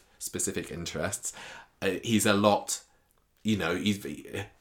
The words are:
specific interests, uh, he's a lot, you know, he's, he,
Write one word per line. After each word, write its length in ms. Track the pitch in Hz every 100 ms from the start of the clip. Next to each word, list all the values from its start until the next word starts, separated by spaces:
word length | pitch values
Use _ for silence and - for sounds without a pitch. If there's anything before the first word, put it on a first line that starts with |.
| _ -
specific 540 | - 90 95 92 -
interests, 640 | 85 82 76 92 - - - - - - -
uh, 80 | 95 92
he's 220 | 120 107
a 80 | 110
lot, 460 | 101 104 101 - - - _ _ _ _ _
you 160 | 110 101
know, 180 | 82 90
he's, 260 | 101 98
he, 440 | 73 - - 101 - _